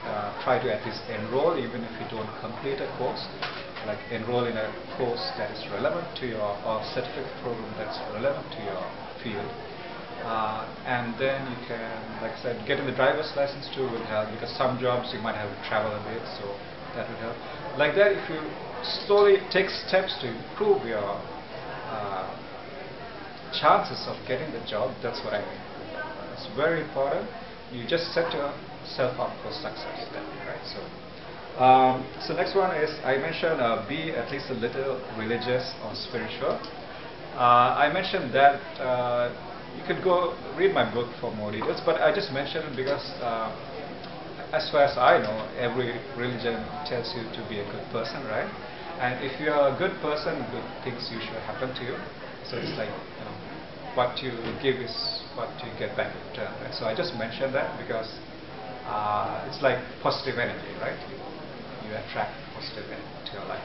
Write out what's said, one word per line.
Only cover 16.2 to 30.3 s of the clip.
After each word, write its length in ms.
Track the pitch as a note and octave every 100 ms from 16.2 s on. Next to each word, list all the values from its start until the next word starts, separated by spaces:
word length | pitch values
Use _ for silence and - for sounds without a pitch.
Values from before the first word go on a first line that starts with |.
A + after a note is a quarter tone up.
| - -
so 80 | G2+ G2+ - - - A#2+
that 80 | -
will 140 | A2+
help. 140 | A2+ - - - - C3
Like 160 | D3 D#3+
that, 160 | G#3
if 160 | G3 -
you 140 | D#3 D#3 - - - - - -
slowly 320 | G3+ G3+ G3 -
take 200 | F#3 - - -
steps 240 | F#3 F#3 -
to 80 | B2+
improve 560 | A2 - - G#3 B2+
your, 320 | A#2 A2 G2+ F#2+ - - - - - - -
uh, 400 | A2 G2+ G2 F#2+ - - - - - - - - - - - -
chances 560 | - D3+ G3+ - B2 -
of 80 | A2 -
getting 240 | B2+ -
the 120 | A#2 -
job, 240 | G#2+ A2 -
that's 160 | A#2+ -
what 100 | A2
I 60 | G#2
mean. 220 | G2+ - - - - - - - -
It's 140 | - - A2
very 260 | D#3 E3
important. 460 | C#3+ C3+ C#3 E3 G#3+ - - - -
You 140 | B2+ A#2
just 260 | E3 -
set 180 | - -
yourself 840 | - C#3+ D3 - - - - B2+ B2
up 120 | B2 -
for 80 | A2
success 560 | G2+ - - - - -
then, 100 | - G#2